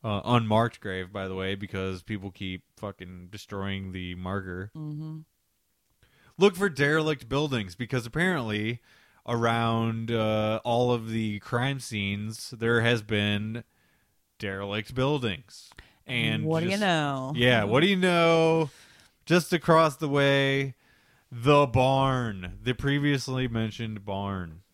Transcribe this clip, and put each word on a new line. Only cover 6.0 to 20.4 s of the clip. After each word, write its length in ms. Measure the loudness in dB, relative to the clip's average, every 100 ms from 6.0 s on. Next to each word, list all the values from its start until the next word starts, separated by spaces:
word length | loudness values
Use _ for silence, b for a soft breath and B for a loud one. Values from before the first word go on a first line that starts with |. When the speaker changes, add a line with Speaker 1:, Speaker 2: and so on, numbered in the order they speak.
| b b b b
Speaker 1:
Look 160 | 2 4
for 140 | -2
derelict 600 | 0 2 2 0 -4 -4
buildings, 460 | -4 -2 -4 -6 -8
because 320 | -4 -4 -4
apparently 720 | -2 0 0 -2 -2 -2 -6 b b b b -6
around, 840 | 0 2 2 2 2 0 -2 -2
uh, 500 | 0 2 2 0 -2
all 280 | 0 0 2
of 200 | 0 -2
the 260 | -4 -2 -4
crime 380 | -4 -2 -2 -4
scenes, 720 | -6 -4 -4 -4 -6 -10 -14
there 320 | -4 2 4
has 220 | 4 2
been 600 | 2 0 2 0 -4 -8 -12 _ _ _ _ _ _ _
derelict 560 | -6 -6 -4 -4 -4 -2
buildings. 760 | 0 0 -2 -6 -12 -20 -20 -20 B B -8
And 380 | -2 0 0 0
Speaker 2:
What 160 | -2
do 40 | 0
you 60 |
Speaker 1:
just 100 | 0
Speaker 2:
know? 520 | 0 0 0 -4 -6 2
Speaker 1:
Yeah, 300 | 4 4 4
what 160 | 4
do 40 | 4
you 80 | 4
know? 760 | 2 4 4 4 4 2 0 B B B B B 2
Just 260 | 2 4
across 440 | -2 6 6 6 2
the 120 | 0
way, 640 | 2 4 4